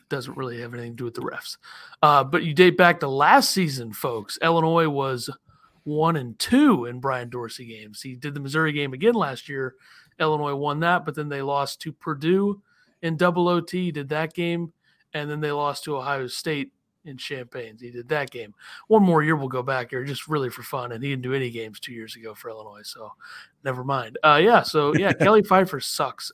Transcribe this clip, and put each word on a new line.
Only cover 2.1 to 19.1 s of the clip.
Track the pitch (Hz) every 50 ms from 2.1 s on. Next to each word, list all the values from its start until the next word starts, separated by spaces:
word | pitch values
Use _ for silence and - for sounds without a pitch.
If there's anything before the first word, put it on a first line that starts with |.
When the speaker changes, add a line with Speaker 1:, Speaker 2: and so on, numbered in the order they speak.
| 147 143 135
Speaker 1:
but | 131 147 170 -
you | 165 147
date | 139 185 180 170 180
back | 185 175 139 -
to | - 139
last | 135 135 143 160 220 277 247 -
season, | - 196 185 156 135 131 120 113 104
folks. | - - 139 120 113 101 - - -
Illinois | - 165 170 170 160 160 165 170 165 156
was | 143 139 135 135 131 123 117 - 135 - _ _ _ _ _ _ _ _ -
one | 151 151 151 156 165 170 151
and | 127 120 110 -
two | - - 240 262 302 294 220 139 117
in | 120 120 127
Brian | 127 139 131 127 123 120
Dorsey | 117 123 120 113 - - 127
games. | 117 113 107 107 107 104 -
He | - 135 127
did | 123 127 147 143
the | 147
Missouri | 139 135 139 156 160 156 147
game | 147 143 135 131
again | 127 165 226 240
last | 226 180 143 131 127 - -
year. | 143 135 135 131 - _ _ _ - - _ _ _ -
Illinois | 160 156 156 151 147 143 143
won | 139 143 147 143 151
that, | 165 170 180 175 160
but | 160 139
then | 156 151 147
they | 147 139
lost | 135 139 139 139 139 139 - -
to | - 160 143
Purdue | _ - 165 156 139 143 160 180 190 202 202 202 202 _ _ _ _ _ _ _ _
in | - 165 165
double | 151 175 180 175 180 175 175
O | 175 170
T, | 170 - - 180 180 175
did | 165 151 139 135
that | 151 151 160 160 -
game, | - 170 170 170 170 170 160 _ _ _ _ _ _ _ _ -
and | 156 147 147
then | 151 151
they | 151 147 147
lost | 147 147 147 139 - -
to | 156 147
Ohio | 135 127 139 143 135 131 123
State | - - - 165 156 143 135 - _ _ _ _ _ _ -
in | 160 135
Champaign. | 123 - - 143 131 123 117 - 131 117 113 110 113
He | 123 120
did | 120 120 120 123
that | 156 151 139 123
game. | - 120 113 104 104 _ - - - - - -
One | 214 220 202
more | 185